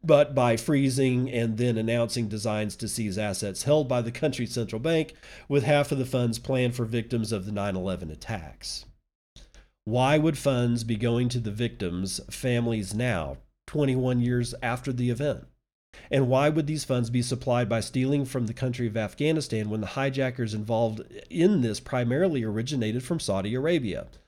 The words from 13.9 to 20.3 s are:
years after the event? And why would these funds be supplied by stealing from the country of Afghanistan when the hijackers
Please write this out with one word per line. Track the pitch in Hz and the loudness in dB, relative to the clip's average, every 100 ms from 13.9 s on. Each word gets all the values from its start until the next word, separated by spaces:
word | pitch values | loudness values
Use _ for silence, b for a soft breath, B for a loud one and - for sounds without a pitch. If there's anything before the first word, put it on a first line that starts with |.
| 131 127 123 | 2 2 2
years | 120 123 120 - | 2 0 -2 -4
after | 120 123 139 | -4 -4 -4
the | 123 123 | -2 0
event? | 117 147 76 - _ _ _ _ B B | 0 -2 -4 -10 _ _ _ _ B B
And | 135 127 | 2 4
why | 127 147 | 4 4
would | 156 147 | 2 0
these | 156 | -4
funds | - 127 113 | -2 0 2
be | 123 | 0
supplied | 120 123 - 120 113 | 0 -2 0 0 2
by | 113 | 0
stealing | - 131 131 143 127 | 0 0 2 2 0
from | 135 113 | -2 -2
the | |
country | - 127 123 117 | -2 -4 -2 -2
of | 104 | -2
Afghanistan | 107 - 147 160 143 110 107 | -4 0 0 0 0 -4 -2
when | 110 | -2
the | 104 | -4
hijackers | - 139 135 131 | -2 -2 0 -2